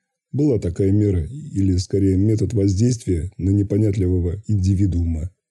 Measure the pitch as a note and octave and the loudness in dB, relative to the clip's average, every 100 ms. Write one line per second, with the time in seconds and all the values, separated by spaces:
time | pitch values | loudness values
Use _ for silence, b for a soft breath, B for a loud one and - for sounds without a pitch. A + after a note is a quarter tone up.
0 | _ _ _ C3 D3 A2+ G#2+ - F#2+ G#2 | _ _ _ -2 0 0 -2 -2 2 2
1 | G#2 F2+ D#2 C#3+ - G2 G2 F#2 - G2 | 2 0 -4 -10 -8 -2 0 0 -2 0
2 | G2 F#2 G#2+ G#2+ F#2+ G#2 G2 F#2 B2 A#2 | 2 2 2 0 0 0 0 2 0 0
3 | - F2 F2+ - F2+ G2+ G2 G#2+ G#2+ F#2+ | -2 -4 -4 -4 0 2 2 0 0 0
4 | F2+ F2+ F2 - - G#2 F#2 F#2+ G2+ E2+ | 0 0 -2 -6 -4 0 2 2 2 0
5 | E2+ D#2+ E2+ - _ | -2 -4 -6 -12 _